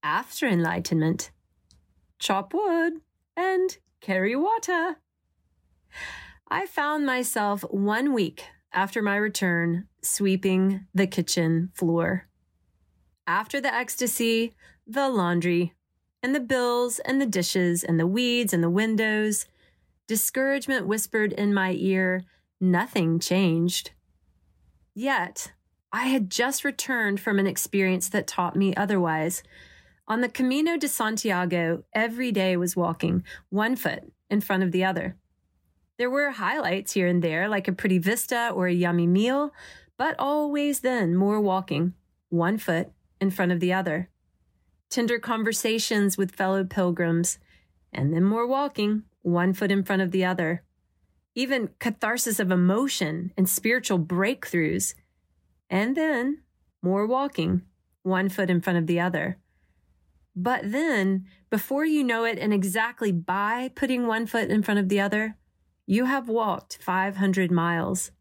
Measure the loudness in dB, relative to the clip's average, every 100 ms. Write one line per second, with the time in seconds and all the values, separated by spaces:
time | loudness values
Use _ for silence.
0 | -2 -2 -4 -4 0 2 2 0 0 0
1 | 0 -2 -8 _ _ _ _ _ _ _
2 | _ _ -2 -2 -2 -2 0 2 0 -4
3 | _ _ _ -4 0 0 -2 -4 _ _
4 | -4 0 0 0 0 0 0 -2 -2 -6
5 | _ _ _ _ _ _ _ _ _ -16
6 | -16 -16 -20 -20 _ -4 -4 -2 -2 0
7 | 0 0 -2 -2 0 -2 -4 -2 0 2
8 | 0 0 0 -4 -20 -20 _ -4 -2 -2
9 | 0 0 -2 0 0 2 0 -2 -6 _
10 | -6 -2 0 2 2 2 2 0 -4 0
11 | 0 0 -2 0 2 0 -2 -2 0 0
12 | 0 -2 -6 _ _ _ _ _ _ _
13 | _ _ -4 -2 -2 -4 -2 -4 -6 -4
14 | -4 0 0 2 0 _ -20 _ -8 -2
15 | 0 2 2 2 2 0 0 _ _ _
16 | _ _ -2 -2 0 0 2 2 0 -4
17 | -2 0 0 0 0 2 2 0 0 2
18 | 2 2 2 0 0 0 2 2 2 2
19 | 2 2 0 -2 -8 _ _ _ _ _
20 | -4 -2 -2 0 0 0 0 -2 0 -2
21 | -2 0 0 0 0 2 0 0 0 2
22 | 2 -2 -6 _ _ _ 2 4 2 0
23 | 2 2 2 2 4 2 0 -2 -8 _
24 | _ _ _ _ _ _ _ _ _ -6
25 | -2 0 -2 -8 -14 _ _ _ _ -2
26 | 2 2 0 0 0 0 -4 -4 -4 0
27 | 0 0 0 2 2 -2 -2 0 2 0
28 | 0 -4 -2 -2 -2 2 0 0 0 2
29 | 2 0 -2 -4 -12 -20 -20 -20 _ _
30 | -6 -2 -2 0 0 2 2 0 -2 -2
31 | -2 0 0 0 0 0 0 -2 -4 -2
32 | -2 -2 -2 0 2 2 0 0 -2 0
33 | 0 -2 -4 -18 _ 0 0 0 -4 -6
34 | -12 _ _ -2 0 0 2 2 0 0
35 | -6 -10 _ _ _ _ _ _ _ -4
36 | -2 0 -2 -2 -4 -2 -2 -2 -2 0
37 | 2 2 2 0 0 -2 -2 -2 2 2
38 | 2 -2 -2 -2 -2 0 0 2 2 2
39 | 4 4 2 0 -2 -6 -20 -20 -20 -4
40 | -2 0 0 0 0 0 0 0 0 0
41 | 2 2 2 2 2 0 -2 -2 -2 -4
42 | _ _ _ 0 2 0 -2 -2 -2 _
43 | _ _ -2 0 0 2 0 0 0 -4
44 | -6 _ _ _ _ _ _ _ _ -2
45 | 0 -2 -2 -2 0 0 -2 -2 0 2
46 | 2 2 -4 0 0 0 0 0 0 2
47 | 0 2 0 -4 _ _ _ _ _ -2
48 | 0 2 2 2 0 0 -2 -2 0 0
49 | -4 _ -2 2 2 0 0 0 0 0
50 | 0 0 0 0 -2 -4 _ _ _ _
51 | _ _ _ -6 -2 -2 -2 _ -4 -2
52 | -2 0 -2 0 2 4 4 4 0 -2
53 | -4 -4 -6 0 0 0 0 0 0 0
54 | 0 0 0 -2 -4 -2 0 0 -4 -6
55 | _ _ _ _ _ _ _ -2 0 0
56 | 0 0 -2 -4 _ _ _ _ -2 0
57 | 0 0 -2 -2 0 -2 -4 _ _ _
58 | -2 0 0 0 0 0 2 0 2 0
59 | 0 -2 -4 -8 _ _ _ _ _ _
60 | _ _ _ -4 -2 0 -2 -2 0 2
61 | 2 0 -4 -20 _ -4 0 0 2 2
62 | 2 0 0 0 0 2 2 0 -2 0
63 | 0 0 0 -2 0 -2 -4 -4 -2 0
64 | 0 0 0 -2 0 2 2 2 2 2
65 | 2 0 -2 -8 _ _ _ _ 0 2
66 | 2 0 0 0 0 -2 -8 -12 -2 0
67 | 0 0 0 2 2 2 2 0 -2 -4
68 | -6 _